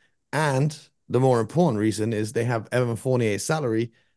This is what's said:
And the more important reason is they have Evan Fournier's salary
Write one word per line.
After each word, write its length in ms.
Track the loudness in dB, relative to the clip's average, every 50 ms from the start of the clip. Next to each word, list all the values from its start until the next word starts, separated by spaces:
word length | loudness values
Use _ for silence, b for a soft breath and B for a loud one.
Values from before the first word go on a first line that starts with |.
| _ _ _ _ _ -6
And 460 | -2 0 0 2 2 2 0 0 -2 -6 -16 _ _ _ _ -2
the 100 | 0 2
more 200 | 4 4 4 2
important 380 | 2 0 0 2 2 2 2 2
reason 340 | 0 0 0 0 -2 -2 -2
is 200 | -2 -4 -4 -2
they 120 | -2 -2
have 240 | 0 -2 -2 -4 -2
Evan 240 | -2 0 0 0 -2
Fournier's 480 | -4 -2 0 0 2 2 0 0 -2 -2
salary 480 | -2 -4 -2 -2 -2 0 -2 -2 -4 _ _ _ _ _